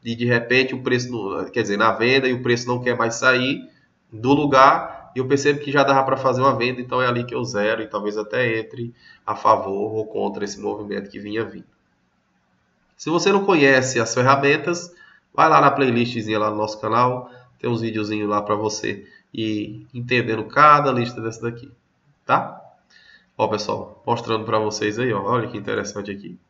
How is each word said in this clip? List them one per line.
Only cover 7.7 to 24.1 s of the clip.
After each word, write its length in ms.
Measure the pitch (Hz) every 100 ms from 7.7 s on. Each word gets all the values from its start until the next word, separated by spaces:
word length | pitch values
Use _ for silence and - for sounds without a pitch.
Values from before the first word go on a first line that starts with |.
| 110
e 40 | 110
talvez 300 | 104 104 104
até 440 | 107 123 123 113
entre 340 | 110 120 120 - - - -
a 80 |
favor 580 | 107 110 107 101 98 107
ou 140 | 110 107
contra 360 | 104 101 101
esse 160 | 101 -
movimento 520 | 104 104 104 101 98
que 80 | 107
vinha 260 | 104 107
vindo. 220 | 107 98 - _ _ _ _ _ _ _ _ _ _ _ _ _
Se 140 | -
você 200 | 165 165
não 140 | 202
conhece 560 | 196 175 139 131 127 120
as 120 | 113
ferramentas, 800 | - 123 139 143 156 180 175 - - - _ _
vai 160 | - 160
lá 120 | 151
na 100 | 143
playlistzinha 640 | 139 135 117 120 120 107 107
lá 140 | 107
no 60 | 107
nosso 240 | 107 -
canal, 500 | 110 113 127 123 - - - _
tem 140 | 120
uns 100 | 117
videozinhos 480 | 113 110 104 107 104
lá 140 | 104
pra 140 | 104 104
você 500 | 107 - 107 101 101 - _
ir 540 | - 110 107 - 123 -
entendendo 480 | 123 120 127 110 110 107
cada 440 | - 151 147 139
lista 300 | 123 117 -
dessa 200 | 113 110
daqui, 280 | 117 120 - _ _ _ _ _ -
tá? 340 | 127 - - - _ _ _ _ - _ _
Ó, 100 | 110
pessoal, 560 | 107 - 104 101 -
mostrando 400 | -